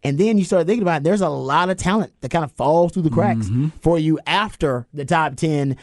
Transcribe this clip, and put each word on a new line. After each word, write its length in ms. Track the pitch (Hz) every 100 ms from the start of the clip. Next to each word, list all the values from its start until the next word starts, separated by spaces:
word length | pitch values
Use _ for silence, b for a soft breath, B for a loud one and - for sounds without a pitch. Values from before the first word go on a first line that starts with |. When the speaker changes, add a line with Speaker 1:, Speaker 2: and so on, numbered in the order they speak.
| 147
Speaker 1:
And 120 | 143
then 200 | 214 214
you 80 | 180
start 200 | 190 165
thinking 160 | 233
about 180 | 180 160
it, 20 |
there's 160 | 151 202
a 80 | 175
lot 420 | 139 131 151 180
of 60 | 190
talent 380 | - 214 160 _
that 80 | 127
kind 140 | 139 127
of 80 |
falls 400 | - 127 165 175
through 80 | 180
the 80 | 156
cracks 380 | 117 120 113 101
Speaker 2:
Mm-hmm. 200 | 120 151 -
Speaker 1:
for 180 | 156 170
you 180 | 156 156 -
after 640 | 180 214 - 151 123 117
the 100 | 147
top 320 | 135 170 156 135
ten, 400 | 160 147 139 -